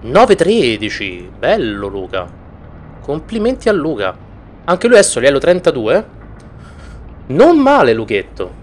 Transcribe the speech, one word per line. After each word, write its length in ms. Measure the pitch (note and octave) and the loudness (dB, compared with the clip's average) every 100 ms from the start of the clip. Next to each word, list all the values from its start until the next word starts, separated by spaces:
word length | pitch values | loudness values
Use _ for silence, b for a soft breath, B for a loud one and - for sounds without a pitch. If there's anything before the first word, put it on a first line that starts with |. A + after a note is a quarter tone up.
Nove 340 | A2+ D#3 A#3 G3 | -2 0 2 2
tredici. 920 | E3+ A3+ C3 G#2+ G#2+ - G2 F2+ F2+ G2+ | 2 2 0 -2 -6 -8 -10 -10 -16 -6
Bello 500 | A#2+ G#3+ A#2+ G2+ G2+ | -2 -2 -2 -6 -8
Luca. 380 | G2 F#2 F#2+ E2+ - - - - - - - | -10 -8 -8 -10 -16 -20 -20 -20 -20 -20 -18
Complimenti 680 | - D3+ - A3+ A3 B3+ A#3 | -10 -10 -8 -4 -4 -2 -2
a 60 | |
Luca. 420 | G3+ D3+ B2 F#2+ - - - - - | 0 -2 -4 -4 -6 -20 -20 -20 -14
Anche 240 | - F3+ A#3 | -2 0 4
lui 80 | A#3 | 4
adesso 240 | F#3+ B2 | 4 2
livello 200 | C3 C#3+ | 2 2
trentadue. 680 | E3+ F3+ F3 C3+ G#2+ E3+ - - - - - - B B B B - - - | 2 2 0 -2 0 -2 -2 -20 -20 -20 -20 -20 B B B B -20 -20 -6
Non 300 | C#3 D4 E4 | 4 6 6
male, 340 | C4+ C#4+ C3+ | 4 4 4
Luchetto. 580 | A2+ G#2+ G2+ - - F#2 - | 2 0 -4 -4 -10 -12 -10